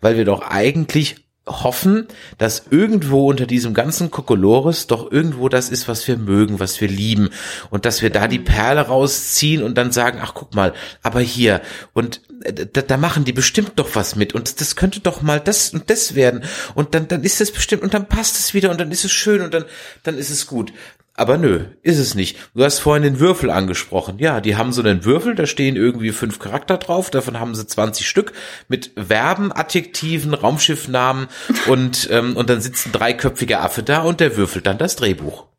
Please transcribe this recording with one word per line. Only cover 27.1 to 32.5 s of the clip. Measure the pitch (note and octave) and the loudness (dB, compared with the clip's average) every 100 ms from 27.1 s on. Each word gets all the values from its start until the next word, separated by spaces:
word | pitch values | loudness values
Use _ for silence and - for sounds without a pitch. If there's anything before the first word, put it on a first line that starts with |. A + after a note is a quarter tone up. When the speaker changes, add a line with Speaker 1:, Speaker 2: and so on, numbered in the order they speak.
Speaker 1:
davon | C3+ C3 A#2 | -2 -4 -6
haben | A#2 A2 | -8 -8
sie | G#2+ | -8
zwanzig | - A2 A2 - | -2 -2 -2 -2
Stück | - G#3 - - - _ | 0 0 -4 -16 -18 _
mit | B2 B2 - | -6 -6 -12
Verben, | F#2+ G#2+ C3 F#3+ G3+ | 0 2 2 0 -2
Adjektiven, | - - F3+ E3 - D#3 E3 D3 D3 | -2 -2 -2 -4 -8 -4 -4 -2 0
Raumschiffnamen | G#2+ D3 - D3+ - B2+ B2+ C3 C3 - - | 0 2 0 -2 -2 0 2 0 -4 -10 -4
<laughs> | A3+ - | -2 2
und, | B2+ B2+ B2 - | 2 2 -2 0
ähm, | A#2 A#2+ B2 | 2 2 -2
und | A#2+ | 0